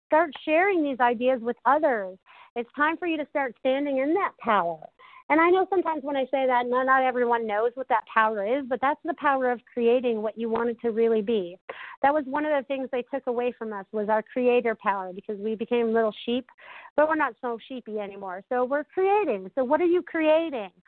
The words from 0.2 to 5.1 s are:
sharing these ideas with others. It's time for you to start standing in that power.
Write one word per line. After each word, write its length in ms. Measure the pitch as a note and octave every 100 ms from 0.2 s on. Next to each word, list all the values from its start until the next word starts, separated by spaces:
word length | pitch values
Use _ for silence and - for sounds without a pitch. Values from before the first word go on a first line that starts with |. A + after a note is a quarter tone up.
| E4+ - -
sharing 360 | D#4 G4 F#4
these 180 | C#4+ B3
ideas 400 | A#3+ A#3 B3 C4
with 140 | A3+ - -
others. 500 | D4 D4+ A#3 F#3 F#3+ _ - - -
It's 140 | A#3
time 220 | - D4 D#4+
for 100 | F4
you 120 | D#4+
to 80 | C#4+
start 260 | D4+ C#4 -
standing 400 | C4 C4 C#4+ C4+
in 160 | C#4
that 180 | F#4 F#4 -
power. 360 | - G3+ E3+ D#3+ - _ -